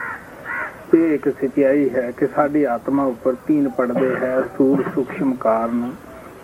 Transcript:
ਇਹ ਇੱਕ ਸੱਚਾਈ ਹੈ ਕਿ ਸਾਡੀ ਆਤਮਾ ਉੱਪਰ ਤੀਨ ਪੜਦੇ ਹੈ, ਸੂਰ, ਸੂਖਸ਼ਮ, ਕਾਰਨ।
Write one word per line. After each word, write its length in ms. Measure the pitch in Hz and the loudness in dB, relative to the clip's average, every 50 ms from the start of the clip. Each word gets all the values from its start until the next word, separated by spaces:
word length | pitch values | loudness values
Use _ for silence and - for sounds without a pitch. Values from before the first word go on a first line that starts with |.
| - - - - - - - - - - - - - - - - - - - | -10 -10 -10 -12 -14 -18 -18 -16 -12 -8 -8 -6 -8 -8 -12 -14 0 4 4
ਇਹ 180 | 165 165 165 151 | 4 6 4 2
ਇੱਕ 160 | 139 - 147 | 0 0 -2
ਸੱਚਾਈ 600 | 127 - 139 131 - 143 139 131 139 147 143 127 | -2 -2 -2 -2 2 2 4 4 4 4 2 2
ਹੈ 220 | 120 131 123 120 120 | 0 -2 -2 -4 -2
ਕਿ 100 | - 151 | -2 -2
ਸਾਡੀ 360 | 131 - - 151 143 147 151 143 | 0 2 0 0 2 2 0 0
ਆਤਮਾ 400 | 127 120 117 - - 135 139 139 | 0 0 -2 -2 0 0 0 0
ਉੱਪਰ 320 | 135 120 117 - 131 127 127 - | 0 -2 -2 0 -2 -2 0 0
ਤੀਨ 220 | - 156 147 139 135 | 0 2 2 2 0
ਪੜਦੇ 460 | 123 - 127 120 123 131 131 131 123 | 0 0 -2 0 0 0 0 0 0
ਹੈ, 260 | 120 127 127 127 131 127 - - | 0 -2 0 0 0 -2 0 0
ਸੂਰ, 260 | - 139 131 139 135 123 - - | 2 4 4 4 2 0 -2 -2
ਸੂਖਸ਼ਮ, 380 | 147 127 - - - 143 135 127 | -2 -4 -2 -4 -2 0 0 0
ਕਾਰਨ। 580 | 127 - 113 110 113 117 117 117 120 120 123 151 - - - - - - - - - | 0 2 2 2 2 0 -2 -2 -2 -2 -4 -6 -10 -14 -18 -18 -18 -18 -20 -20 -14